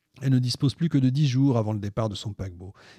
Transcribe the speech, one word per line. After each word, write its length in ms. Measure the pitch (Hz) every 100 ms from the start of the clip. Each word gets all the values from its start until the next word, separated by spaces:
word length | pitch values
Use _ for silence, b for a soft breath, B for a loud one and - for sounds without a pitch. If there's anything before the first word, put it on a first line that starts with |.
| _ -
Elle 100 | 135
ne 80 | 127
dispose 360 | 123 - 139 -
plus 120 | 165
que 100 | 143
de 120 | 127
dix 180 | 135 147
jours 300 | 127 139 120
avant 160 | 107
le 60 | 107
départ 280 | 98 107 110
de 80 | 95
son 180 | 107
paquebot. 400 | 101 95 87 92 - B